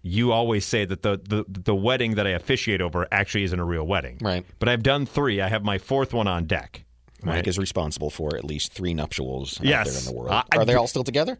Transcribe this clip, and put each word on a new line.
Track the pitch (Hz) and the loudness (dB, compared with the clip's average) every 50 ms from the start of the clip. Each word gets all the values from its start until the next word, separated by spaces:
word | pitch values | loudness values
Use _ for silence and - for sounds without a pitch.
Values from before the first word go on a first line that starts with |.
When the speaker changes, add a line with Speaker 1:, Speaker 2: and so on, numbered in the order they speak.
Speaker 1:
you | - 87 87 110 120 120 | -4 0 2 4 4 4
always | 113 113 120 117 110 104 98 | 4 4 4 4 2 2 2
say | - - 110 104 | 0 0 0 0
that | 90 95 - | 0 -2 -2
the, | - 107 101 98 - 98 | 0 0 0 0 -2 0
the, | 107 107 104 | 0 0 0
the | - 95 95 87 - 104 | -2 -8 -4 2 2 2
wedding | 95 98 117 131 131 120 113 110 | 4 4 2 2 2 2 0 2
that | 104 101 | 0 2
I | 98 | 0
officiate | 92 87 - - 131 120 - 117 104 90 | 0 -2 0 0 0 0 2 0 0 0
over | 92 87 78 87 87 - | 0 0 0 -2 -2 0
actually | 101 98 101 - - 104 101 | 0 0 0 0 0 -2 0
isn't | 90 90 90 | 0 0 -2
a | 87 | -2
real | 85 85 80 78 | -2 -2 -2 0
wedding. | 82 98 90 69 64 - - | 0 0 -2 -2 -4 -10 -4
Speaker 2:
Right. | 113 104 90 90 - - - - | -2 -2 -2 -2 -4 -8 -6 -2
Speaker 1:
But | 113 117 | 0 2
I've | 123 117 | 2 4
done | 110 127 139 143 139 | 4 2 2 2 0
three. | - - 147 143 131 104 98 | -2 -2 0 0 2 2 2
I | 95 92 | 0 0
have | 110 110 | 0 0
my | 101 104 98 | 0 0 0
fourth | 98 - - 135 135 135 - - | -2 -2 0 0 0 0 2 0
one | 117 107 | 0 0
on | 98 90 85 85 | 2 0 0 0
deck. | 80 98 78 - - - - - _ _ _ _ _ _ - | 0 -2 -4 -4 -8 -18 -20 -20 _ _ _ _ _ _ -8
Speaker 2:
Mike | - 82 82 | -4 -2 -2
Speaker 1:
Right. | 85 90 | 0 0
Speaker 2:
is | 98 90 95 | 0 0 -2
responsible | 95 - - 92 82 76 - - 76 76 | -2 -2 -2 -2 -2 -2 -4 -4 -6 -6
for | - - 80 76 76 | -4 -4 -4 -4 -4
at | 62 67 | -4 -6
least | 76 76 73 - - | -6 -6 -6 -6 -6
three | - - 92 87 85 | -6 -4 -2 -2 0
nuptials | 78 76 71 - - 67 64 65 65 69 67 - - | -2 -4 -4 -4 -6 -6 -4 -4 -6 -6 -8 -8 -2
out | - | 2
Speaker 1:
Yes. | 135 147 123 107 - | 2 2 2 2 -2
Speaker 2:
there | 65 65 | -4 -4
in | 62 | -6
the | 64 62 60 | -6 -8 -6
world. | - 64 | -4 0
Speaker 1:
I, | 95 117 - - | 0 0 0 2
I | - | 2
Speaker 2:
Are | - 110 | 2 4
they | 113 | 4
Speaker 1:
do | 123 123 | 4 4
Speaker 2:
all | 117 | 4
still | 123 - 131 127 | 2 -2 -4 -4
together? | 117 117 143 156 220 262 - | 0 0 0 0 0 -4 -8